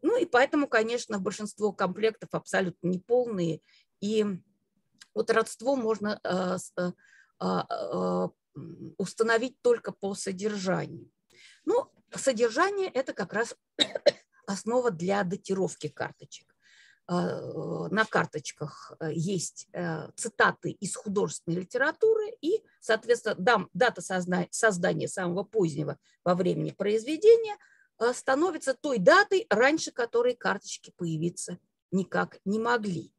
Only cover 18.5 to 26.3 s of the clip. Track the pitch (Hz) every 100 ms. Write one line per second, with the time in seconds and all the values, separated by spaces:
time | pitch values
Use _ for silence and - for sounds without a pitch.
18.5 | - 143 - - - 160 156 165 190 -
19.5 | - - - 175 160 - - 226 - 214
20.5 | - - - 185 - - 196 180 - -
21.5 | 170 185 - 277 320 440 440 415 - 294
22.5 | 440 _ _ - 220 - 233 - 175 185
23.5 | 226 185 180 247 - - 185 180 180 175
24.5 | - 220 180 180 165 - - 180 175 202
25.5 | - 175 147 139 139 _ _ -